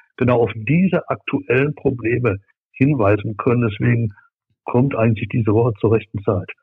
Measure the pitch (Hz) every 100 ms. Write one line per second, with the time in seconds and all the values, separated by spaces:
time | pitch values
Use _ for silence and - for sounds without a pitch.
0 | _ - 123 120 117 110 107 165 190 165
1 | - 135 - 139 - 131 143 143 139 120
2 | 113 123 120 98 - _ _ - 135 143
3 | 101 104 107 101 131 120 117 101 123 117
4 | 113 - _ _ _ _ - 120 139 113
5 | 117 107 101 127 110 104 120 104 107 110
6 | - 110 110 95 82 -